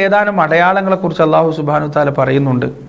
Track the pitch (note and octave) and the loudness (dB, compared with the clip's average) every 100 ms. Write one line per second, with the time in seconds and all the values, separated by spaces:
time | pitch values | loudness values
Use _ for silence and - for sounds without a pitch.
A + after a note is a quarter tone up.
0 | G3 G3+ G#3 F#3+ D3+ E3 F3 G3 F#3+ F#3 | 2 2 2 0 2 2 2 2 0 -2
1 | F3+ D#3 D#3 D#3 E3 D#3 D3 D3+ D3+ D3 | -2 0 2 2 0 -2 -2 -2 -2 -2
2 | C#3+ C#3 C3 C3+ C#3 B2 B2+ - | 0 0 0 0 0 0 -2 -6